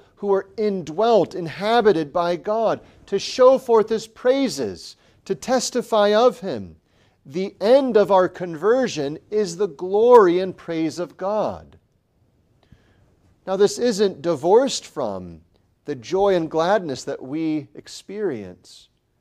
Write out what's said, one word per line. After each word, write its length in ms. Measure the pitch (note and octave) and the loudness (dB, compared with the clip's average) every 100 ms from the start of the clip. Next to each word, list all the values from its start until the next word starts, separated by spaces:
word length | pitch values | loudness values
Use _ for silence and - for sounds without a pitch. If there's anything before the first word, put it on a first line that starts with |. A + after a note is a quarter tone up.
| _ _ | _ _
who 140 | G3+ | 0
are 180 | G3 - - | 0 -2 -4
indwelt, 800 | G#3+ F#3+ D3+ D#3 A3+ A3 D#3 | -4 -4 -6 -2 2 4 2
inhabited 800 | - E3 C#3+ G#3 A#3+ G#3+ E3 D3+ | -4 -10 -6 0 2 4 2 0
by 220 | F3 F3 F3 | -2 -2 -4
God, 460 | G#3 G#3+ G#3+ C#3 - _ - | -4 -2 0 -2 -8 _ -8
to 100 | G3 | -6
show 400 | - - B3+ C4 | -6 4 6 6
forth 320 | B3 A3+ G#3 | 4 2 2
his 160 | A3 - | -2 -6
praises, 920 | - B3+ C4+ C4 C#3+ C#3 - - - _ _ - | -4 0 2 0 -2 -6 -8 -16 -20 _ _ -10
to 80 | |
testify 800 | F#3+ - B3+ - B3 A3 A3 G#3 | -8 -2 -2 -2 -6 -2 2 2
of 280 | G#3+ B3 - | 4 2 0
him. 340 | F#3+ A#2+ F2+ D#2+ _ _ _ _ - | -6 -8 -10 -18 _ _ _ _ -12
The 300 | D3+ G3 - | -8 -8 -4
end 380 | G3+ C4+ C4 G#3+ | 4 4 4 2
of 140 | F#3 | 4
our 160 | F#3+ F3+ | 4 2
conversion 920 | - F3+ D#3 F#3+ B3+ A#3 C#3 C#3 D#3 - | -2 -10 -4 0 0 0 -4 -6 -8 -6
is 260 | G#3+ G3 E3+ | -4 -4 -4
the 100 | G3+ | -6
glory 720 | C#3 F3+ G3+ A#3+ A#3+ F#3 F3 | -6 -4 0 6 8 8 4
and 160 | F#3 - | -2 -8
praise 440 | - E3 D#3+ C#3+ | -8 -6 -4 -6
of 180 | F3 - | -10 -8
God. 640 | F#3 G#3+ D3 F2+ D2+ _ _ _ _ _ _ _ _ _ _ _ _ _ _ _ _ _ - | -6 -4 -4 -6 -16 _ _ _ _ _ _ _ _ _ _ _ _ _ _ _ _ _ -8
Now, 80 | F#3+ | 0
this 240 | G3+ - | 0 2
isn't 420 | A#3+ F#3+ G3+ D3+ | -2 0 -2 -2
divorced 640 | D#3 D#3 D#3+ A3 C4+ - - | -4 -2 4 4 4 -4 -10
from 560 | D#3+ A#2 F#2+ F2+ E2 _ _ _ _ - | -6 -6 -6 -10 -18 _ _ _ _ -12
the 100 | C3+ | -12
joy 400 | A2 F#3+ G3+ F#3 | -4 0 2 2
and 160 | D#3+ | 0
gladness 540 | D#3 E3+ G#3 E3+ B2+ - | -2 0 0 -2 -8 -8
that 180 | C#3 | -10
we 460 | C3 D3+ D#3+ D#3 C3 | -8 -6 -4 -4 -8
experience. 1160 | - - - - G3+ G3+ A#2+ F#2+ F2+ _ - _ _ _ _ | -18 -20 -20 -14 -6 -6 -6 -10 -16 _ -20 _ _ _ _